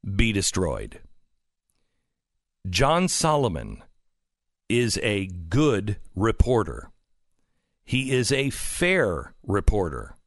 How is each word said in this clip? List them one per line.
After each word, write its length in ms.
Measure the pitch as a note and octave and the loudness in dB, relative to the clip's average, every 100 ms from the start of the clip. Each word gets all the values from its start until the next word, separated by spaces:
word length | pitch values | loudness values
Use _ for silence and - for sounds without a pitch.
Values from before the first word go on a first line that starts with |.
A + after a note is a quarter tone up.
| - G2 | -2 2
be 160 | A2+ | 2
destroyed. 680 | G2+ - - F2 A1+ G#1+ - - - _ _ _ _ _ _ _ _ _ _ _ _ _ _ G2 | 2 0 0 -2 -2 -8 -14 -20 -20 _ _ _ _ _ _ _ _ _ _ _ _ _ _ -4
John 380 | F2+ C3+ E3 F#3 | 2 4 4 2
Solomon 760 | - D#3+ D3+ B2 D2+ G#1+ G#1 - _ _ _ _ _ _ _ _ | 2 2 2 0 -2 -8 -14 -18 _ _ _ _ _ _ _ _
is 300 | A#2+ A#2+ - | 0 0 0
a 240 | A2 G2+ F#2+ | -2 -2 -4
good 720 | F2 E2 A#2+ D3+ G#2+ G2+ G2 - F#2 | -8 -2 2 2 2 -2 -6 -8 0
reporter. 760 | A2 A2 B2 B2 F#2+ G#1+ - _ _ _ _ _ _ _ _ _ | 0 2 2 4 2 -6 -14 _ _ _ _ _ _ _ _ _
He 280 | - C3 C3 | -4 -4 0
is 200 | B2+ A#2 | 0 2
a 180 | C3+ C#3 | 0 -2
fair 840 | - - - F3+ F#3 A2+ D#2 - - | -4 -8 -2 0 2 0 -2 -8 -16
reporter. 720 | - G2 - G#2 F2 B1+ G#1 - | -2 2 4 2 -2 -6 -12 -18